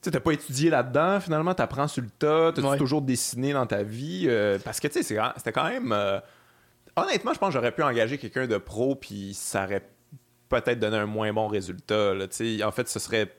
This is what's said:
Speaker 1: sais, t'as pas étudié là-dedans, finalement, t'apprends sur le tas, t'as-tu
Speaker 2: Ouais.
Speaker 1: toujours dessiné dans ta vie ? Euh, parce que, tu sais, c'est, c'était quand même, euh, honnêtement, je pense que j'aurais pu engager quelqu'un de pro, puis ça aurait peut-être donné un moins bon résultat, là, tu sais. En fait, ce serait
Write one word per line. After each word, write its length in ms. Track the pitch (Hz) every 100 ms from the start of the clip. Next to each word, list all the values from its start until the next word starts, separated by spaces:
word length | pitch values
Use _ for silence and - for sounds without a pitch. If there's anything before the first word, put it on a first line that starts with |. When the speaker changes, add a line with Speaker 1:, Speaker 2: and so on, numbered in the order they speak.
Speaker 1:
sais, 100 | -
t'as 80 | 151
pas 120 | 165
étudié 360 | 151 - 131 160
là-dedans, 500 | 151 123 127 170 196
finalement, 360 | 185 156 165 185
t'apprends 320 | 117 131 147
sur 160 | -
le 60 | 117
tas, 420 | - 151 156 165
t'as-tu 140 | 160 139
Speaker 2:
Ouais. 100 | 139
Speaker 1:
toujours 240 | 139 147
dessiné 520 | 135 123 - 120 135
dans 120 | 143 117
ta 160 | 101
vie ? 440 | 104 110 143 185 165
Euh, 320 | 117 104 98
parce 160 | 113 107
que, 80 | 143
tu 140 | 359
sais, 20 |
c'est, 140 | - 107 117 -
c'était 140 | -
quand 160 | 120 156
même, 240 | 254 175
euh, 280 | 104 101 98 - - _ _ _ _ - -
honnêtement, 380 | 392 247 233
je 60 | 302
pense 100 | 196
que 40 | 135
j'aurais 160 | 117
pu 100 | -
engager 360 | 147 117 113 143
quelqu'un 260 | 110 127 127
de 120 | 104
pro, 360 | - 101 127 135
puis 380 | - 101 98
ça 300 | 98 - 101
aurait 260 | 95 98 - _ _ - _ _ _
peut-être 300 | 123 117 120
donné 180 | 107 107
un 100 | 107
moins 260 | 107 107
bon 140 | 107 110
résultat, 680 | 104 92 92 - 107 101
là, 140 | 95 95
tu 300 | - 113 110
sais. 60 |
En 60 | 104
fait, 160 | - 123
ce 120 | 110
serait 280 | - 113 104